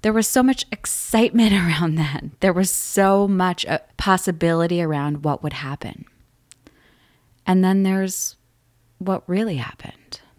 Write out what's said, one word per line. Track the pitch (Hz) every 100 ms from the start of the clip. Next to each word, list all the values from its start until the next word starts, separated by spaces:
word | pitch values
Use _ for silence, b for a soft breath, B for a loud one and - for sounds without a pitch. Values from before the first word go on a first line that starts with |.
There | 214
was | 220 214
so | 262
much | 262 262 -
excitement | - - - - 220 240 233 220
<laughs> |
around | 196 175 151 165
that. | 160 147 139 - -
There | 190
was | 175 190
so | - - 202 196 196 202
much, | 190 180 175 -
uh, | 156 - -
possibility | - 185 - 160 170 165 170 175
around | 165 147 147 147
what | 151 143
would | 151
happen. | - 139 143 - - - _ _ _ _ - b b b b b b b b -
And | 185
then | 185 196
there's | 190 190 190 185 - - _ _ _ _ _ _
what | 185 190 -
really | 185 226 147
happened. | 117 - - - _ - _